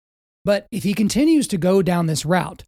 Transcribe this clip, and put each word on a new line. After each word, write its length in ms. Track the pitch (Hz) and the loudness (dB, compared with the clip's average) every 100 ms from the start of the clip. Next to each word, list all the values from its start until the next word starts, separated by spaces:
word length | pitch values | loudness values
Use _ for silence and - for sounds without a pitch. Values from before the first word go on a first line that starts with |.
| _ _ _ _ | _ _ _ _
But 220 | - 202 - | -2 -2 -2
if 120 | 208 | -6
he 100 | 190 | -4
continues 560 | 208 208 214 302 320 247 | 0 0 2 2 2 0
to 80 | 190 | -2
go 240 | 180 196 | 2 2
down 240 | 185 175 | 2 0
this 220 | 165 156 147 | 0 -2 -2
route, 380 | 180 - - | -2 -2 -10